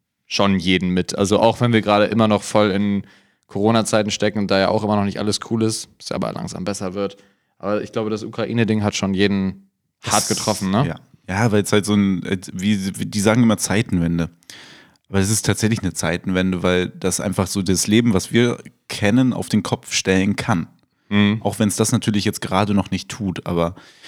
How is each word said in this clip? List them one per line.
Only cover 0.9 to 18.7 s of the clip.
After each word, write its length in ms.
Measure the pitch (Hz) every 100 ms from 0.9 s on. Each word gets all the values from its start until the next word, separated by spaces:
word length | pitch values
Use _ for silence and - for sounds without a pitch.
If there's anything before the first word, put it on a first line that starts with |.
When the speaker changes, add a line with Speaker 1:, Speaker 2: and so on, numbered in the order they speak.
Speaker 1:
mit. 260 | 92 90 -
Also 220 | 98 101
auch 200 | 113 113
wenn 140 | 120
wir 80 | 113
gerade 240 | 101 104 104
immer 220 | 107 110
noch 160 | 104
voll 260 | - 107 104
in 340 | 98 101 101 - _ _ _ _
Corona-Zeiten 640 | 101 104 117 104 110 104
stecken 260 | - 107 104
und 120 | 98
da 80 | 98
ja 80 | 92
auch 140 | 107
immer 120 | 104 104
noch 80 | 101
nicht 140 | -
alles 200 | 104 101 -
cool 140 | 117
ist, 260 | 110 110 - _
es 120 | -
aber 220 | - -
langsam 320 | - 87 87 90
besser 280 | 98 98
wird. 240 | 95 98 - _ _ _ _
Aber 240 | 95 104
ich 100 | -
glaube, 180 | 117 107
das 120 | 107
Ukraine-Ding 600 | 113 117 110 117 110 110
hat 120 | 104 -
schon 180 | 98 95
jeden 540 | 101 98 95 92 _ _ _ _
hart 120 | - 104
Speaker 2:
Das 60 | -
Speaker 1:
getroffen, 420 | 107 - 101 98
ne? 160 | 101 139
Speaker 2:
Ja. 80 | - _ _ -
Ja, 220 | 95 113
weil 120 | 104
es 80 | 95
halt 140 | 107 101
so 80 | 104
ein, 280 | 98 92
äh, 140 | - 95 -
wie, 460 | 90 98 104 95 -
wie, 60 | -
die 120 | 104
sagen 220 | 101 113
immer 140 | 117 104
Zeitenwende. 720 | - 104 117 90 85 85 85 - - - - - - _ -
Aber 100 | 98
es 100 | 98
ist 140 | 107 -
tatsächlich 340 | 101 110 110
eine 120 | 92
Zeitenwende, 680 | - 82 85 - 92 92 90
weil 280 | 92 90 90
das 300 | - 92 -
einfach 280 | 101 95 92
so 140 | 101
das 240 | 95 90 -
Leben, 260 | 107 117
was 180 | 92 -
wir 280 | 113 120 - -